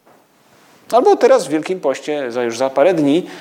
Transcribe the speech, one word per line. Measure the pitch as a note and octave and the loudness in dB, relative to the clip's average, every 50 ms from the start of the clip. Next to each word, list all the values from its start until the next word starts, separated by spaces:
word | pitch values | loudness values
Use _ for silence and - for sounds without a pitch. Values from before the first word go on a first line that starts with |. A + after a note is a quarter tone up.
| _ _ _ _ _ _ _ _ _ _ _ _ _ _ _ _ _ - | _ _ _ _ _ _ _ _ _ _ _ _ _ _ _ _ _ 0
Albo | - - F#4 G#4 G4+ | 0 2 4 4 2
teraz | - - A3+ - - - C3+ | 4 4 4 4 4 2 -2
w | |
Wielkim | D3+ D#3 D3+ - F#3 F3+ | -4 -6 -4 -4 -8 -4
Poście, | E3+ C#3 C3 - - D#3 D3+ D3 C3+ A#2+ | -4 -4 -4 -4 -6 -8 -6 -6 -6 -6
za, | A2+ B2 A#2+ | -6 -4 -4
już | A#2 A#2 A#2 | -4 -2 -2
za | C3 C3+ | -4 -2
parę | C3 C3+ D3 F#3 F#3+ | 2 2 2 2 4
dni, | D#3+ D3 C#3 C#3+ F3 - - - - | 2 0 0 0 0 -2 -6 -14 -20